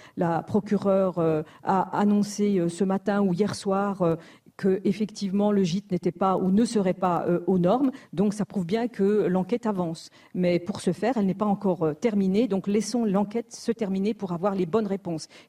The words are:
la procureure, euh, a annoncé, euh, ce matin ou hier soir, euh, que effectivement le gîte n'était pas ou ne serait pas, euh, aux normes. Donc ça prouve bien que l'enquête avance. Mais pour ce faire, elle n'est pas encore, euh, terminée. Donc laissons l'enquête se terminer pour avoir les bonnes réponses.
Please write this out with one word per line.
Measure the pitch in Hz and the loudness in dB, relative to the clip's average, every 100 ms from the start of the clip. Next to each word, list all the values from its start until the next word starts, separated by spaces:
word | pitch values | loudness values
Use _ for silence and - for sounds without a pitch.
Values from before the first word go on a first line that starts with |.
| - - | -14 -4
la | 170 165 | 0 0
procureure, | - 214 202 202 196 190 190 170 | 0 -2 0 0 2 2 2 2
euh, | 165 156 156 - | 0 0 -4 -6
a | - 190 - - | 0 0 0 0
annoncé, | 208 208 202 - 208 196 | 2 2 0 0 0 2
euh, | 170 | 0
ce | 170 | 0
matin | 190 190 - 202 | 0 0 0 0
ou | 196 | 2
hier | 170 202 - | 2 -2 -2
soir, | 196 190 202 190 | -2 -2 -2 0
euh, | 175 165 - - _ - | 0 0 -6 -20 _ -4
que | 196 185 - | 0 0 0
effectivement | - 214 - 202 196 208 | -2 -4 -6 -4 0 2
le | 202 | 2
gîte | 185 185 - | 2 0 -2
n'était | 175 180 | -4 -2
pas | - 190 185 | 0 0 2
ou | 185 | 2
ne | 196 233 | 2 2
serait | 214 190 185 | 2 0 0
pas, | 185 165 - | 0 0 0
euh, | 175 175 | 0 2
aux | 185 | 2
normes. | 175 240 277 - - | 4 2 0 -2 -8
Donc | 151 208 | -2 -2
ça | 202 | 0
prouve | 196 208 170 | -4 -4 -2
bien | 220 240 | -2 -2
que | 247 196 214 170 | 0 2 2 2
l'enquête | 185 185 240 220 | 0 0 -2 -2
avance. | 196 170 165 - - - | -2 -4 -6 -12 -20 -10
Mais | 180 180 175 | -2 2 2
pour | 175 190 | -2 -4
ce | - | -2
faire, | 170 214 262 | 0 0 0
elle | 196 | 0
n'est | 190 | 0
pas | 214 | 0
encore, | 202 202 160 | 0 0 0
euh, | 160 | 0
terminée. | 147 240 208 190 196 240 | 0 0 2 2 2 2
Donc | 190 196 | 0 0
laissons | 208 214 247 226 | 0 0 0 0
l'enquête | 190 208 233 - | 0 0 -4 -8
se | - - | -6 -4
terminer | 220 196 190 196 220 | -2 -2 -2 -2 -2
pour | 190 | -6
avoir | 175 202 196 | -2 -2 0
les | 180 | 0
bonnes | 214 208 | 0 -2
réponses. | 196 175 160 - - | -4 -6 -8 -10 -18